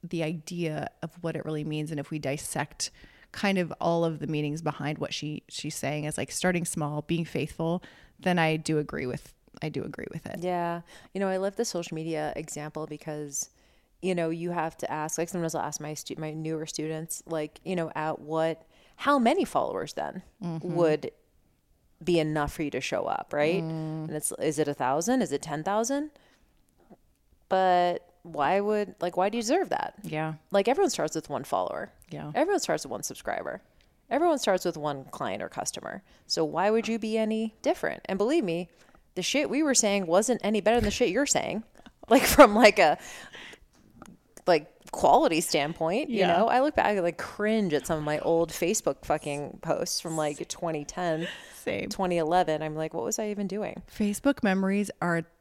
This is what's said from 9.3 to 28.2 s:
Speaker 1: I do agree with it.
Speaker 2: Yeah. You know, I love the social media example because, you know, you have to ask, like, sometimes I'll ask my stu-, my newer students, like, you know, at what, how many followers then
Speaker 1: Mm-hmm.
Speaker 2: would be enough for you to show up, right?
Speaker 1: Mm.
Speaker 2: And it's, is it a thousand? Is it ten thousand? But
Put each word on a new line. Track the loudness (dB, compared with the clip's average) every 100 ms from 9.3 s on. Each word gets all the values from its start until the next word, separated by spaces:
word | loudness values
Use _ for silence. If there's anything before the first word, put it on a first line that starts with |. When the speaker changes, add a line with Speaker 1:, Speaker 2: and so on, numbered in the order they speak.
| _ _ -10
Speaker 1:
I | -8
do | -6
agree | -8 -10 -10
with | -12 -10
it. | -8
Speaker 2:
Yeah. | -4 -2 -2 -4 -10 -20 -12
You | -4
know, | 0
I | 0
love | -2 -2
the |
social | -4 -2 -4 -6
media | -4 -2 -2 -6
example | -8 -8 -8 -8 -8
because, | -10 -8 -8 -8 -8 -10 _ _ _ _ _
you | -2
know, | 0 0
you | -2 -4
have | -2 -4 -4
to | -6
ask, | -4 -4 -4
like, | -4
sometimes | -2 -2 -2
I'll |
ask | -4 -6
my | -8
stu-, | -10 -10 -8
my | -6
newer | -6 -4 -4 -6
students, | -6 -6 -6 -6 -10 -6
like, | -4 -4 -8
you | -6
know, | -4 -2 -4
at | -4 -6
what, | -4 0 0 -2 _ _ _ -4
how | 2 4
many | 6 4
followers | 2 2 0 -2 -6
then | -6 -6 -8 -16 _
Speaker 1:
Mm-hmm. | -8 -6 -4
Speaker 2:
would | 2 4 4 -2 _ _ _ _ _ _ _ _ _
be | 2 2
enough | 2 0 -2
for | -2
you | -4
to | -2
show | -2 -2 -2
up, | -4 -4
right? | 0 2 2
Speaker 1:
Mm. | -2 -4 -6 -6 -6
Speaker 2:
And |
it's, | -4 -6 -2
is | -2 2
it | 0
a |
thousand? | 2 0 2 2 2
Is | 2
it | -2
ten | -4 -4
thousand? | -2 0 0 -2 -4 -10 _ _ _ _ _ _ _ -20 _ _ _ _ _
But | 4 6 6 4 0 -8 _